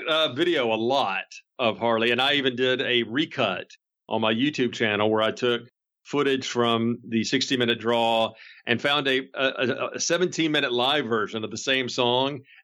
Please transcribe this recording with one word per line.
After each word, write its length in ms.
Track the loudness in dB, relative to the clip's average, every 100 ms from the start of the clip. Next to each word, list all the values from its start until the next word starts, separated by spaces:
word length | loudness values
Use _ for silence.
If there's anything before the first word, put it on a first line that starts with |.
| 0
uh, 260 | 0 0
video 400 | 0 0 2 0
a 40 | 0
lot 480 | 0 0 0 -4 -8 -16 _ -2
of 200 | -2 0
Harley, 320 | 0 2 2
and 100 | 2
I 120 | 2
even 220 | 2 0 0
did 260 | 0 0
a 220 | 0 0
recut 680 | 0 -4 -4 -2 -2 -2 -10 -18 _ _ -6
on 140 | 0
my 120 | 0
YouTube 400 | 2 0 0 -2
channel 360 | 0 -2 2 2
where 140 | 2
I 80 | 0
took 320 | 0 -2 -2 -4 _ _ _ -6
footage 420 | 0 0 0 -2
from 520 | 0 2 2 0 -4 -2
the 200 | -2 0
sixty 320 | 0 0 0
Minute 220 | 0 0
Draw 520 | 0 2 2 2 0 -4 -20 -10 -2
and 160 | 0
found 260 | 0 0 0
a, 160 | -2 -2 -4
a, 600 | -2 0 -2 -2 -6 -4
a 40 |
seventeen 540 | -2 0 -2 0 0
minute 180 | 2 2
live 340 | 2 2 0 0
version 380 | 0 0 -4
of 80 | -6
the 60 | -6
same 320 | 0 0 0
song 520 | 0 2 2 0 -4 -14 -20